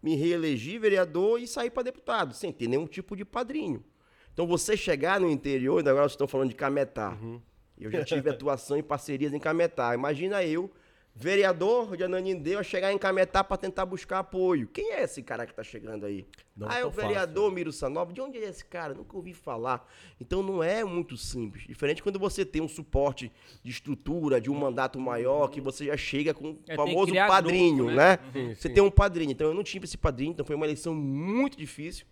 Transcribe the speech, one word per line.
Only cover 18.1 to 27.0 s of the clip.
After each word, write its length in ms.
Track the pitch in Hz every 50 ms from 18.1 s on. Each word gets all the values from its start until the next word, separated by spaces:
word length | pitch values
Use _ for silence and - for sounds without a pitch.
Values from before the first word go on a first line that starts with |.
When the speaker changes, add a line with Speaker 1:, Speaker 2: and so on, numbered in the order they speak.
| 175
Speaker 1:
"De 80 | 254
onde 160 | 262 269 262 240
é 100 | 214 202
esse 160 | 180 - -
cara? 300 | _ - 175 165 147 135
Nunca 240 | - 104 101 - 98
ouvi 160 | 165 185 175
falar." 520 | - _ - 127 113 117 127 127 120 - _ - - - - - _
Então 200 | 123 - 180 185
não 220 | 196 190 196 180 160
é 200 | 165 196 220 226
muito 320 | 190 175 175 170 - 135 113
simples. 460 | - - - 127 117 104 98 - 107 -
Diferente 340 | 117 - - 143 156 156
quando 160 | - 202 196 196
você 260 | 196 196 - - 190
tem 160 | 190 - 156
um 60 | 160 156
suporte 600 | - - 151 - - 135 139 143 127 - 127 117 _ _ _ - - -
de 100 | _ 123
estrutura, 680 | 123 - _ 135 143 - - 139 151 175 160 147 135 123
de 100 | 110 127
um 60 | 143
mandato 420 | 143 143 135 123 123 131 127 - 135
maior, 480 | 131 127 120 117 120 127 139 147 147 135
que 100 | 143 147
você 260 | 131 135 131 - 147 139
já 100 | 147 143
chega 360 | - - - 139 147 160 147
com 180 | - 135 156
o 80 | 156 151 - -
Speaker 3:
É, 80 | 160
tem 100 | 151 147
que 60 | 165
Speaker 1:
famoso 160 | 175 175